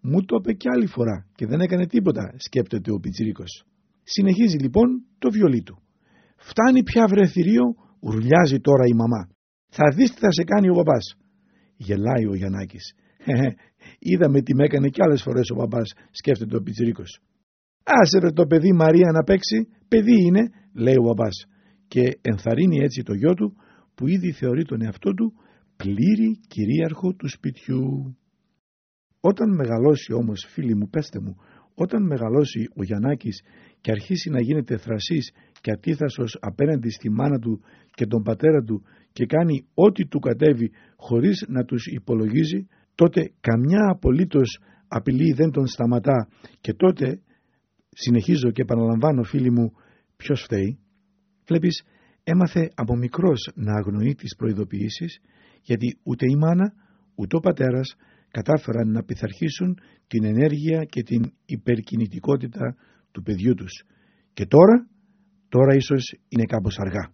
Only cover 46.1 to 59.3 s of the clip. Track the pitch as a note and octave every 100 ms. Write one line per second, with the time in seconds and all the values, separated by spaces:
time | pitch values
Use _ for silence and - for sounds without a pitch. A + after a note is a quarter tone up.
46.1 | C3+ A2 _ - _ - G#2+ F#3 F3+ C3+
47.1 | E3 _ _ _ _ _ _ _ - -
48.1 | A#2+ G2+ E3 B2 A2+ C3 A#2 A2+ A2+ C#3+
49.1 | C#3+ A2+ C#3 B2+ A#2+ A#2 _ _ _ _
50.1 | _ - C3 - G#2 G2 C3+ _ _ _
51.1 | _ _ _ _ E3+ F3 E3 _ _ _
52.1 | _ - F3 F3+ - E3 - A2+ A#2+ B2
53.1 | - F3+ C3 - - G#2+ G#2+ G2 G#2 A2+
54.1 | C#3+ - - A#2 G2+ G2 - G#2+ - E3+
55.1 | - _ _ _ _ _ A#2+ A#2+ - -
56.1 | B2 B2+ C#3 D#3+ F3 G3+ - _ _ _
57.1 | - G2 E3 D#3 - C3 B2+ C3 - _
58.1 | _ _ - G#2 D3 - A#2 A2 A2 -
59.1 | - G#2+